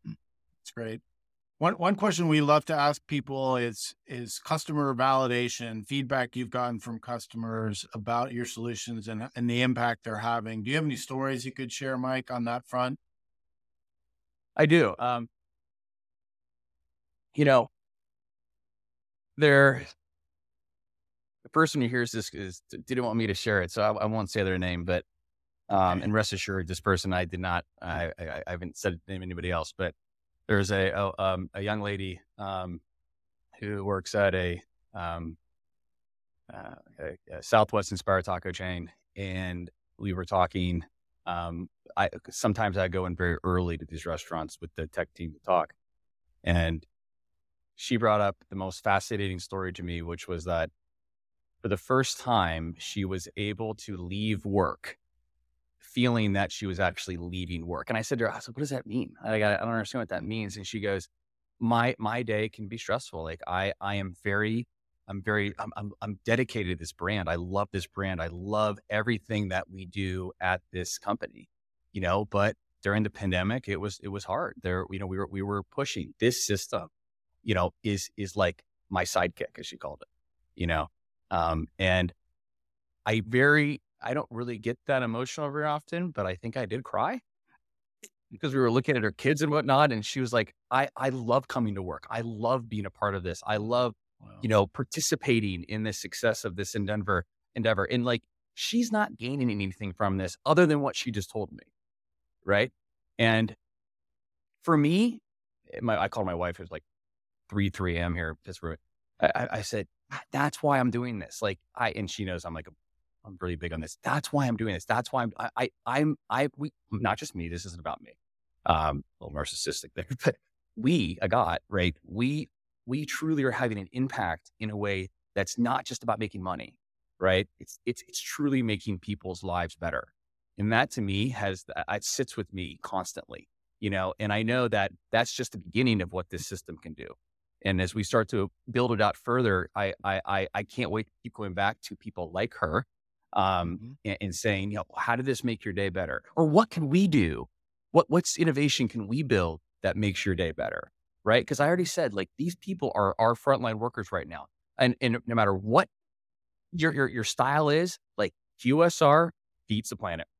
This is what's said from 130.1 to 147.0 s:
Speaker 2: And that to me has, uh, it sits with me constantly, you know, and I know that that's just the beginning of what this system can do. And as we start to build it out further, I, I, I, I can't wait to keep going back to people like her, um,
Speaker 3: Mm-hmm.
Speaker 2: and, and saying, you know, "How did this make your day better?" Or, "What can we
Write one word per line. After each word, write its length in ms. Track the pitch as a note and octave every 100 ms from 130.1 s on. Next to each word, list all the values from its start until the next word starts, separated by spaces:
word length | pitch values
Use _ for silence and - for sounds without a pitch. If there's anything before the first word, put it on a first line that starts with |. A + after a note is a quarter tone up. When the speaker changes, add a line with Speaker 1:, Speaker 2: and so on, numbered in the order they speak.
| _ _ _ _ -
Speaker 2:
And 120 | G#2
that 200 | A2+ C#3+
to 80 | -
me 300 | G2+ G2 B2
has, 340 | A#2 G2+ F#2+ -
uh, 80 | - -
it 160 | G#2
sits 320 | - - B2+ -
with 160 | F#2+
me 260 | G2 D#2+ C#2+
constantly, 640 | - F#2+ F2 - - - _ _ _ _
you 80 | G#2+
know, 240 | F#2+ F#2 -
and 160 | G#2
I 80 | G#2
know 260 | A2+ B2 A#2+
that 240 | G#2 G2 E2+ _
that's 200 | A2 B2
just 200 | - B2+
the 60 | G2
beginning 440 | F2 G#2+ B2+ G#2+
of 100 | F2+
what 160 | F#2 F2+
this 180 | F2+ -
system 300 | F#2+ - E2
can 160 | E2+
do. 160 | D2 - - _ _ _ _
And 160 | G2 F#2
as 140 | F2+
we 80 | A2
start 260 | G2 A#2 A2
to 220 | A2 G2 _ -
build 220 | A#2+ B2
it 80 | A2
out 160 | G#2 -
further, 540 | - B2 A#2+ F#2 -
I, 200 | G2+ G2 -
I, 160 | G2 F#2+ -
I, 220 | G2 F#2+
I 80 | G2+
can't 260 | G#2 - G2
wait 160 | G#2+ A2
to 60 | _
keep 100 | A#2+
going 220 | - G2+
back 260 | F2+ G2 A#2
to 140 | - G#2
people 340 | A2 - E2+
like 240 | F2+ A2 -
her, 300 | D#2+ F2 C3+ _ _ _ _
um, 460 | - F#2+ F#2 E2+ F2+
Speaker 3:
Mm-hmm. 140 | A#2 C#3
Speaker 2:
and, 120 | G#2+ G2
and 140 | G2
saying, 360 | F2 A2 G2 G2+
you 60 | G#2
know, 80 | - -
"How 200 | - A#2+
did 100 | C3
this 160 | A#2+
make 220 | B2 A2
your 80 | G#2+
day 160 | F#2 G2+
better?" 340 | F#2 E2 B1+ _ -
Or, 100 | D#3+
"What 240 | E3 A3+
can 180 | - D3
we 200 | E3+